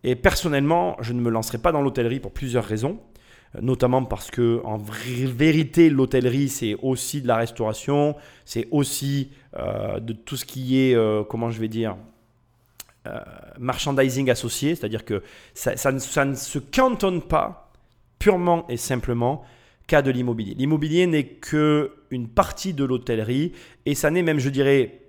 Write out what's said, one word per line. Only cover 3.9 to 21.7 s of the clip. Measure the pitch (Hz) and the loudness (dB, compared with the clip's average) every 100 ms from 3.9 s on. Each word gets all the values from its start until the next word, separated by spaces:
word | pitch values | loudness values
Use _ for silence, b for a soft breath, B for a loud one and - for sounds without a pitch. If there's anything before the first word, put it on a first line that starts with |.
| 127 | 2
parce | 120 101 - | 0 -6 -6
que, | - 120 117 | 0 2 2
en | - 107 | -2 -8
vri-, | 104 107 120 123 131 | -8 -10 -8 -4 -2
vérité, | 120 151 156 147 - 165 | 2 4 4 2 6 6
l'hôtellerie, | 135 131 131 123 127 139 | 6 2 2 2 0 -2
c'est | - 110 107 | -2 -4 -4
aussi | 131 127 - 147 | -4 -4 -4 -6
de | 123 | 0
la | 113 | 0
restauration, | 113 - 110 107 - 143 147 147 B B - | -2 -4 -4 -4 -2 2 2 0 B B -10
c'est | 113 113 | -8 -2
aussi, | 147 135 - 139 139 135 B B - | 0 0 -2 -2 -2 -4 B B -8
euh, | - 101 101 98 | -6 -4 -4 -6
de | 113 | -8
tout | 110 - 135 | -10 -10 -12
ce | - | -10
qui | 131 127 131 | -10 0 4
est, | 131 | 4
euh, | 120 110 107 | 4 4 0
comment | 104 113 117 | -2 -4 -4
je | 113 | -4
vais | 110 | -6
dire, | 110 110 95 107 _ _ _ _ _ _ _ - _ - | -4 -4 -6 -16 _ _ _ _ _ _ _ -20 _ -14
euh, | - - - - - | -12 -14 -20 -20 -8
merchandising | 123 127 147 135 135 127 131 | -6 -4 0 2 2 2 2
associé, | 117 120 - 143 | 2 0 -2 -2
c'est-à-dire | 165 117 110 | -2 -4 -6
que | - 104 B B B | -4 -6 B B B
ça, | - - 113 | -6 -4 0
ça | 139 | -2
ne, | 135 | -2
ça | - - | -2 0
ne | 139 | 0
se | 127 - 143 | -2 -6 -8
cantonne | - - 254 233 196 180 | -2 2 2 2 0 -2
pas | - 156 - - - _ _ _ _ _ | -2 -2 -2 -6 -20 _ _ _ _ _
purement | 202 185 175 170 - | 4 4 4 2 0
et | 120 | -8
simplement | - 127 120 120 120 151 B B B B - | -2 -4 -2 0 0 -2 B B B B 2
qu'à | 151 | 4
de | 135 | 4
l'immobilier. | 127 123 113 101 - | 0 0 -2 -6 -2
L'immobilier | 135 156 156 165 180 | 0 2 2 2 4
n'est | 156 | 2
que | 127 - - 151 151 | 0 -8 -4 2 4